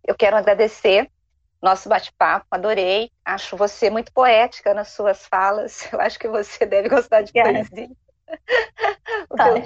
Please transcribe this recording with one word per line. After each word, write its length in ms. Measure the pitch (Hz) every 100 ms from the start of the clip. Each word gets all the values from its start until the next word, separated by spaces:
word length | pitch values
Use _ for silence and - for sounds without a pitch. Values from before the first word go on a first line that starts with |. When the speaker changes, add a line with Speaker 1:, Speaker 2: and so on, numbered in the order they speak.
Speaker 1:
Eu 100 | -
quero 220 | 202 202 214
agradecer 720 | 208 196 220 - 214 190 269 _ _ _ _ _
nosso 260 | 185 190 -
bate-papo, 580 | 220 - - 165 185 -
adorei. 600 | 185 202 202 185 196 233 _
Acho 300 | - 190 - 190
você 340 | 202 - 208
muito 220 | 214 165
poética 600 | - 254 220 240 - 202
nas 140 | 202 208
suas 380 | - 208 190 -
falas. 600 | 190 196 208 214 - -
<laughs> 40 |
Eu 80 | -
acho 180 | 220 -
que 80 | 226
você 360 | 220 208 - 202
deve 220 | 196 208
gostar 340 | 262 - 220
de 80 | 202 240
Speaker 2:
Obrigada. 300 | 226 202 214
Speaker 1:
poesia. 220 | 196 247 254 _ _ -
<laughs> 720 | 320 - 494 440 - 415 403 - 440 339
O 80 | 254
Speaker 2:
Tá. 80 | -
Speaker 1:
teu 100 | 226